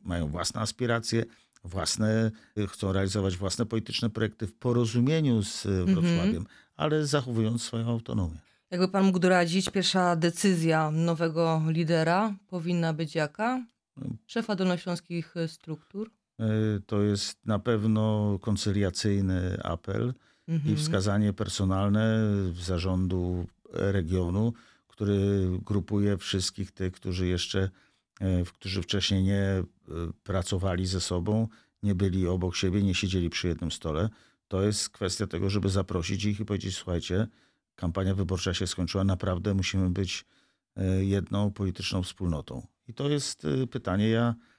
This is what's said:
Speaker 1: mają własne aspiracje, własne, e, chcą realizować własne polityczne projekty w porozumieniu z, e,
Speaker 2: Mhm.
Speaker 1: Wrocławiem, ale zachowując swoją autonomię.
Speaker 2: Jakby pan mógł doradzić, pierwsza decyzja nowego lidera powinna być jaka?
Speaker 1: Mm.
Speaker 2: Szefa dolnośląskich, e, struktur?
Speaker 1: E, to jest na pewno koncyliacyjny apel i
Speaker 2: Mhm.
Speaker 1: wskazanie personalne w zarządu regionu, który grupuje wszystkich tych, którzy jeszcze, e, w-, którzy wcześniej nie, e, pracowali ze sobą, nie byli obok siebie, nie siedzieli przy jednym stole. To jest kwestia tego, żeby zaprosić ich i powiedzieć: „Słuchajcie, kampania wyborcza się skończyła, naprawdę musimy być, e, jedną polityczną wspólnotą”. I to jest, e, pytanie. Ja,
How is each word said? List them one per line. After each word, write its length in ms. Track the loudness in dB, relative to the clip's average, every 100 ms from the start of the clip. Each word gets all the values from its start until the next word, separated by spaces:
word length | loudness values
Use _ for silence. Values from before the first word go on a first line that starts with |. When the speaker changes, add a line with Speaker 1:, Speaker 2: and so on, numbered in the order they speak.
Speaker 1:
mają 240 | -6 -2 -2
własne 320 | -2 -4 -4
aspiracje, 640 | -6 -4 -2 -2 0 -2 -2 -10 _ _
własne, 680 | -10 -4 -2 0 2 2 2 -2 -10 -6
e, 100 | -6
chcą 260 | -2 0
realizować 440 | 2 0 0 0 -2
własne 300 | -4 -4 -2
polityczne 440 | -2 -4 -4 -4
projekty 360 | -2 -4 -4 -10
w 80 |
porozumieniu 880 | -4 0 2 2 2 2 2 2 2
z, 240 | 0 -4 -2
e, 20 |
Speaker 2:
Mhm. 160 | 0 2 4
Speaker 1:
Wrocławiem, 460 | 4 2 2 0 -6 -14 _ -4
ale 300 | 0 0 2
zachowując 560 | 0 0 0 0 0
swoją 260 | -4 -4 -2
autonomię. 500 | -2 -2 -2 -2 -6 -16 _ _
Speaker 2:
Jakby 180 | -2 0
pan 160 | 4
mógł 140 | 4 4
doradzić, 520 | 4 4 4 0 0
pierwsza 460 | 0 0 2 2 4
decyzja 760 | 0 2 2 4 4 4 2
nowego 720 | 2 2 2 0 2 2 2 2
lidera 640 | 0 2 2 4 2 2 -4 _
powinna 440 | -6 -2 0 0
być 220 | -2 -4
jaka? 500 | -2 -4 -2 -2 -2 -6 _ _ -12
Speaker 1:
Mm. 200 | -10 -10 -6
Speaker 2:
Szefa 300 | -6 -2 0
dolnośląskich, 800 | 0 0 -2 -6 -4 -6 -6 -6
e, 120 | -6
struktur? 640 | -6 -12 -12 _ -10 -10 _ _ -4
Speaker 1:
E, 40 | 0 2 2 0 0
to 160 | 2
jest 440 | 4 2 -2 -8 -2
na 120 | -2
pewno 800 | 2 2 4 2 2 2 2 0 0 0 0 2
koncyliacyjny 760 | 0 0 0 2 2 2 0 -2
apel 520 | -4 -6 -4 -2 -2 -4 _ _ -4
i 40 |
Speaker 2:
Mhm. 240 | -2 0 0
Speaker 1:
wskazanie 560 | 0 0 2 2 2
personalne 880 | 0 -4 0 2 2 2 2 4 2 2 2 0
w 100 | -4
zarządu 840 | -2 -2 0 0 2 0 0 -2 -6 -12 -10
regionu, 800 | -2 0 0 0 0 0 2 0 -2 -14 _ _
który 640 | _ 0 2 2 2 2 -2 -2
grupuje 500 | -2 0 0 2 0
wszystkich 560 | -2 -2 -2 -6 -10
tych, 200 | -4 -6
którzy 340 | -4 -6 -2 0
jeszcze, 440 | 0 -2 -2 -2 -4 _ _ _ -6
e, 240 | 0 0
w-, 80 | 0
którzy 300 | -6 -6 -6
wcześniej 400 | -2 -2 2 2
nie, 180 | 2 2
e, 220 | 2 0 -4 _ -12 -8 -8 -8
pracowali 640 | -4 -2 -2 -2 0 0 0
ze 140 | -2
sobą, 480 | -2 -2 0 0 0 -6 _ _
nie 120 | -2
byli 340 | 2 2 2 0
obok 280 | 0 -2 0
siebie, 260 | 0 2
nie 120 | 2
siedzieli 360 | 0 0 0 0
przy 180 | -2 -4
jednym 220 | -2 -4
stole. 360 | -6 -4 -2 -2 -4 _ _ _
To 140 | 0
jest 280 | 0 0 -4
kwestia 360 | -4 -4 -2 -4
tego, 240 | -2 0
żeby 180 | 0 2
zaprosić 560 | 0 0 -2 -2 -2
ich 160 | -2 -2
i 40 |
powiedzieć: 320 | -2 -4 -4 -8
„Słuchajcie, 500 | -4 -4 0 -2 -2 -6 _ _ _
kampania 400 | -6 -4 0 0
wyborcza 400 | 0 0 -2 -2
się 120 | -2 -4
skończyła, 380 | -2 -2 0
naprawdę 500 | 2 0 0 -2 0
musimy 360 | 0 0 0 0
być, 340 | 0 -2 -6 -12 _ _ _ _ -4
e, 280 | 0 2
jedną 460 | 2 0 0 0 -2
polityczną 520 | 0 -4 -4 -4 -4
wspólnotą”. 640 | -4 -4 -4 -4 -6 -12 -14 _ -20
I 60 |
to 140 | -6 -2
jest, 360 | 0 -2 -6
e, 220 | -2 -2 -2
pytanie. 420 | -4 -2 2 4
Ja, 260 | 4 2 0 -8